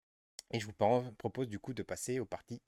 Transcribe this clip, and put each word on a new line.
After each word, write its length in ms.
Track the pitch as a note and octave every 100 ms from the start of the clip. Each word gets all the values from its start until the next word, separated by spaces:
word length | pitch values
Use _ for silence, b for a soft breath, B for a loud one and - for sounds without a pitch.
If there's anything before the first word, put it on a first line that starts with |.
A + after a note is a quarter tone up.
| _ _ _ - -
Et 100 | A#2
je 60 | G#2
vous 80 |
pro-, 300 | - G#2 B2 B2 G#2+
propose 320 | A#2 B2+ B2+
du 100 | G2+
coup 140 | -
de 100 | A#2
passer 380 | F#2+ F#2 - B2+
aux 60 | A2
parties 340 | F2 - A#2